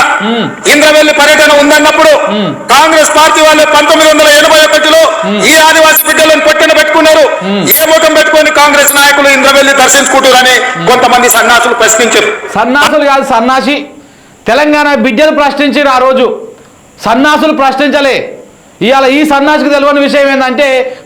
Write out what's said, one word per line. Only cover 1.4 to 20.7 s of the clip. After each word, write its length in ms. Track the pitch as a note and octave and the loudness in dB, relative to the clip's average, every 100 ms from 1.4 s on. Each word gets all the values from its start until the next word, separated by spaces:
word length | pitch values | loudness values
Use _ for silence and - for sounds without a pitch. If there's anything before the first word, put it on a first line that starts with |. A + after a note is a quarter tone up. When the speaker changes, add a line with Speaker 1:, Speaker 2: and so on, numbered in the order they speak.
| D4+ D4 | 2 2
Speaker 2:
ఉందన్నప్పుడు 720 | C#4+ D4+ D4+ D4+ D#4 C#4+ G3+ | 2 2 0 0 2 0 -2
Speaker 1:
మ్మ్. 240 | G#3 F3+ | -6 -6
Speaker 2:
కాంగ్రెస్ 640 | C3 - B3+ D#4 D#4+ D4 D4+ | -8 -2 0 2 2 0 2
పార్టీ 240 | D#4+ D#4+ | 0 2
వాళ్ళు 260 | D#4 D4+ D4+ | 2 2 2
పంతొమ్మిది 440 | D4 D4 D#4+ D#4 | 0 2 2 2
వందల 180 | D4+ D4+ | 2 2
ఎనభై 360 | D4 D#4+ D#4 | 2 2 2
ఒకటిలో 680 | D#4 D4+ D4+ D#4+ D#4+ - F#3+ | 2 0 2 2 2 0 -4
Speaker 1:
మ్మ్. 120 | G#3 | -4
Speaker 2:
ఈ 120 | A3 D#4 | 0 2
ఆదివాసీ 460 | D#4 D#4+ D#4 D#4 - | 2 2 2 0 -2
బిడ్డలను 320 | D#4+ D#4 D#4 | 0 0 2
పొట్టిన 320 | - D#4 D#4+ | 0 0 0
పెట్టుకున్నారు. 720 | D4+ D#4 D#4+ D#4 D#4 C4+ - | 0 0 0 2 2 2 -2
Speaker 1:
మ్మ్. 240 | F#3+ G3+ E3 | -4 -4 -2
Speaker 2:
ఏ 180 | G#3 D#4 | -2 0
ముఖం 280 | D#4+ D#4+ | 2 2
పెట్టుకొని 360 | D#4 D#4 D#4 D4+ | 0 2 0 0
కాంగ్రెస్ 460 | D4+ D4 C#4+ C#4 C#4+ | 0 0 2 0 0
నాయకులు 320 | C#4+ C#4+ C#4 | 0 2 0
ఇంద్రవెల్లి 440 | C4+ C4+ C#4+ C#4 | 2 2 2 2
దర్శించుకుంటున్నారని 1040 | C#4 B3+ C#4 C4 C4+ C4+ B3+ B3+ B3 B3+ E3+ | 0 0 0 0 0 2 2 2 0 -2 -4
Speaker 1:
మ్మ్. 100 | E3+ | -2
Speaker 2:
కొంతమంది 420 | B3 B3 A#3+ A#3+ | 0 2 2 0
సన్నాసులు 440 | A3+ A3+ A#3 A#3+ | 0 0 0 0
ప్రశ్నించారు. 580 | A#3+ A3 A3 A#3 G#3+ - - - | 0 0 0 0 -2 -2 -6 -8
Speaker 1:
సన్నాసులు 500 | G3+ A#3+ C#4 D4 D4+ | -4 -2 0 0 0
కాదు, 200 | C#4+ C4+ | 0 0
సన్నాసి. 640 | - A#3 A#3 C4 A#3 C#4+ - - - - - - - | 0 -2 0 -2 -2 -4 -8 -18 -20 -20 -20 -10 -4
తెలంగాణ 480 | B3 D4+ D4 D4 | -2 0 0 0
బిడ్డలు 360 | C#4 A#3+ A3 D#4 | -2 -2 0 0
ప్రశ్నించారు 580 | D#4 C#4+ C#4 C#4+ A#3+ C#4 | 0 -2 -2 -2 0 0
ఆ 100 | B3+ | 0
రోజు, 420 | C4 C4 A3+ - - - - - - - | 0 0 -2 -4 -12 -20 -20 -20 -20 -10
సన్నాసులు 480 | G#3 A#3+ D4+ D4+ D#4 | -4 -2 0 0 -2
ప్రశ్నించలే. 800 | D4+ C4+ C4 D4 C#4+ C#4 F#3+ - - - - - - | -2 -2 -2 -2 -2 -2 -4 -6 -14 -20 -20 -20 -6
ఇవాళ 220 | G#3 C4+ | -2 0
ఈ 200 | C4 C#4+ | 2 0
సన్నాసికి 460 | D4+ C#4 D4 D4+ C4+ | 0 0 0 0 0
తెలియని 300 | C#4+ C#4 C#4+ | 0 0 0
విషయం 280 | C#4 D4 C#4 | 0 0 0
ఏంటంటే, 640 | C4+ C4 B3+ C#4+ | 0 -2 -2 -2